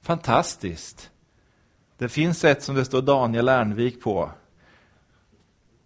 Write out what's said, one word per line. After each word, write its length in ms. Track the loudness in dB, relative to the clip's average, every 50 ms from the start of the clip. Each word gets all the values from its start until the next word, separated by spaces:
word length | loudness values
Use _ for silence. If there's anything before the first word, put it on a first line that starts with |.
Fantastiskt! 1080 | _ -4 -4 -4 0 2 2 2 2 0 -8 -8 -10 -10 -10 -10 -14 -18 -20 -20 -20 -20 _ _ _ _ _ _ _ _ _ _ _ _ _ _ _ _ _
Det 120 | _ -8 -6
finns 360 | -2 -2 0 0 0 2 4
ett 180 | 4 4 4
som 120 | 0 -4 -2
det 100 | -2 -2
står 180 | 0 0 0
Daniel 460 | 2 4 2 2 2 0 0 0 2 2
Ernvik 540 | 2 2 2 0 -2 -2 -2 -4 -4 -6
på. 280 | -4 -2 -2 -2 -2 -4 -8 -18 _ _ _ _ _ _ _ _ _ _ _ _ _ _ _ _ _ _ _ _ _ _ _ _ _ _ _ _ _